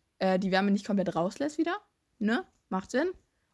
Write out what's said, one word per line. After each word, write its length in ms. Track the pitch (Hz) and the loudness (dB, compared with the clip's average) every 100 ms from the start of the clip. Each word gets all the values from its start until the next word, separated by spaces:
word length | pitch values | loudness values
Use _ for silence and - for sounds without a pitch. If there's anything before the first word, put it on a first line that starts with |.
| _ - | _ -2
äh, 200 | 190 185 | 2 2
die 120 | 196 | 2
Wärme 180 | 190 202 | 2 4
nicht 160 | 202 - | 2 0
komplett 280 | 202 180 165 | -2 0 0
rauslässt 420 | 175 - 285 - | -2 -2 -4 -2
wieder, 180 | 330 403 _ _ _ - | -4 -4 _ _ _ -4
ne? 260 | 208 262 381 _ - | -2 -2 -4 _ -6
Macht 220 | 190 - | -6 -2
Sinn. 180 | 247 359 370 _ _ _ | -2 -2 -4 _ _ _